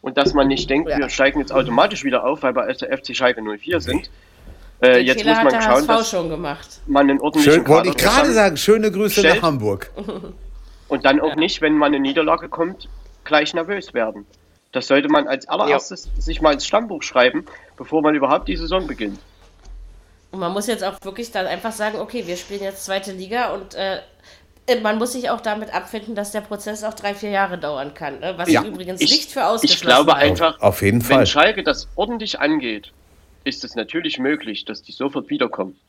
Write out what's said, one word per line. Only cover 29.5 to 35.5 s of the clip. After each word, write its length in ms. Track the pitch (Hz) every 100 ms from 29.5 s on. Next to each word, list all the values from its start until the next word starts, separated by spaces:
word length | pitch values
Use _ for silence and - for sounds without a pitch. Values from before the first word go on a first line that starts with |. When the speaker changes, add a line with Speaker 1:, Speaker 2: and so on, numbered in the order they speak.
| 226 294 - -
Speaker 1:
glaube 260 | 127 151
Speaker 2:
halte. 300 | 139 143 -
Speaker 1:
einfach, 160 | 165 -
Speaker 3:
Auf 220 | 101 -
jeden 180 | 101 117 117
Speaker 1:
wenn 80 | 135
Speaker 3:
Fall. 100 | 110
Speaker 1:
Schalke 360 | 151 180 208
das 240 | 160 143 - -
ordentlich 420 | 208 233 214 -
angeht, 540 | 147 156 127 107 - _ _ _ _ _
ist 200 | - -
es 100 | 123
natürlich 440 | - 107 160 165 139
möglich, 480 | 131 147 - 101 -
dass 160 | 104
die 100 | -
sofort 380 | - 135 139 95
wiederkommen. 480 | 147 120